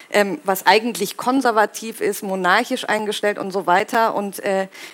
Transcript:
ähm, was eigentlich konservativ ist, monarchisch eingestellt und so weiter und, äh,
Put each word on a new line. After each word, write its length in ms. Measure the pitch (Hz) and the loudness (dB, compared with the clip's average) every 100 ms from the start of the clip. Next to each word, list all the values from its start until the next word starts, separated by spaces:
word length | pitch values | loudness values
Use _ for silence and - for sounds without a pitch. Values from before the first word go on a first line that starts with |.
| - | -2
ähm, 260 | - 202 170 | 0 2 0
was 200 | - 185 | -2 2
eigentlich 520 | - 208 233 196 202 - | 6 6 4 -2 -4 -4
konservativ 840 | 247 269 254 220 214 - 226 - | 0 2 2 2 2 -2 -12 -4
ist, 220 | - 202 | -4 -2
monarchisch 640 | 208 190 180 202 247 254 - | -4 -2 2 2 0 -4 -2
eingestellt 520 | 214 208 208 208 202 | -2 -2 -4 -2 -4
und 100 | 196 | -4
so 160 | 196 170 | -4 2
weiter 480 | 180 214 233 226 | 2 2 0 0
und, 240 | - 202 - | 0 -4 -6
äh, 240 | - 196 190 - - | -4 -2 -4 -10 -20